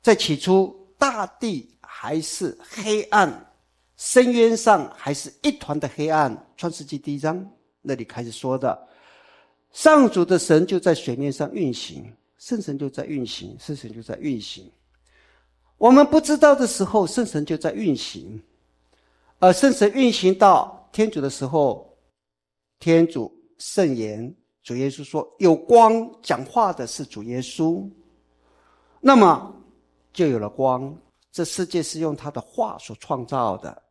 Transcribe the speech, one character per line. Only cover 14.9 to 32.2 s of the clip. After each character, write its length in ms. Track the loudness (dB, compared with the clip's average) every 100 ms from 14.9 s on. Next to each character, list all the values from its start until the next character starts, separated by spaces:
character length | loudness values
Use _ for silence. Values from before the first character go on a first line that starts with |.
| _ _ _ _ _ _ _ _ _
我 140 | 6
们 160 | 8 6
不 140 | 4
知 160 | 2 4
道 160 | 6
的 140 | 4 0
时 160 | -4
候， 200 | -2 0
圣 220 | -2 -4 -4
神 180 | -4
就 120 | -6 -4
在 160 | -4
运 240 | -4 -4 -4
行。 440 | -6 -14 -16 -18 _ _ _ _ _ _ _ _ _ _
而 120 | 4
圣 200 | 6 2
神 200 | 4 0
运 200 | 4 0
行 200 | 2 0
到 560 | 4 6 6 2 -10 _
天 180 | -4 -2
主 100 | -2
的 80 | -6
时 160 | -6
候， 540 | -4 0 0 -2 -12 _ _ _ _ _ _ _ _ _
天 260 | 2 4
主 320 | 4 -2 -10 _ _ _
圣 340 | -8 -2 0
言， 400 | -2 -6 -10 -14 -16 _ _
主 140 | -12 -6
耶 120 | -6
稣 140 | -6
说 260 | -10 -8 -8 _
：“有 160 | 2
光。” 540 | 2 6 6 8 4 -4 -14
讲 220 | -6 -6
话 280 | -4 -2 0
的 140 | -2 -10
是 180 | -10
主 200 | -14 -14
耶 160 | -10 -8
稣， 480 | -10 -4 -2 -2 -8 _ _ _ _ _ _ _ _ _ _ _
那 140 | 4
么 380 | 8 6 4 -2 -20 _ _ _ _ _
就 140 | -2 0
有 120 | 0
了 100 | -4
光。 480 | -2 -2 0 -6 -16 _ _ _
这 140 | -8
世 220 | -8 -6 -4
界 160 | -4
是 180 | -6 -6
用 160 | -6
他 140 | -6